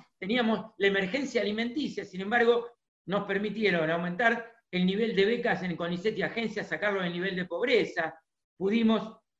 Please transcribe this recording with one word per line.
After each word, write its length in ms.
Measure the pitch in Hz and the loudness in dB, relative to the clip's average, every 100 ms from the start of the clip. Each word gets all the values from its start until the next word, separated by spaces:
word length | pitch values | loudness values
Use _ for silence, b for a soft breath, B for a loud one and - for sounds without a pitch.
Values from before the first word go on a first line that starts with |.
| B - | B -10
Teníamos 540 | 185 247 226 208 - - | -2 0 2 0 -4 0
la 80 | 196 | 2
emergencia 560 | 196 185 285 269 233 | 2 0 -2 -2 -2
alimenticia, 640 | 202 214 233 269 240 - | 0 -2 -2 -2 -4 -6
sin 180 | 180 185 | -8 -8
embargo, 480 | 196 240 233 240 233 - _ _ - | 0 2 4 4 0 -14 _ _ -4
nos 180 | 196 | -4
permitieron 680 | 196 196 208 226 202 175 156 | -2 -2 -2 0 2 2 2
aumentar 600 | 170 180 175 233 233 - - _ | 0 -2 2 2 2 -6 -18 _
el 160 | 180 180 | 0 2
nivel 280 | 202 226 | 2 0
de 120 | 185 196 | 2 2
becas 360 | 233 233 180 | 2 0 -2
en 100 | 180 | -2
el 40 | 165 | -4
conicet 400 | 170 175 214 190 | -4 -2 -2 -2
y 60 | |
agencias, 460 | 160 226 220 214 - | -4 -2 -4 -4 -6
sacarlo 340 | 156 208 196 | -2 -2 0
del 100 | 175 | -2
nivel 240 | 175 190 185 | -2 -4 -4
de 80 | |
pobreza, 720 | 180 170 247 233 160 - 160 - _ _ _ - | -4 -2 2 4 2 -2 -4 -6 _ _ _ -4
pudimos, 600 | 190 226 220 214 - - _ _ | 0 2 4 2 0 -14 _ _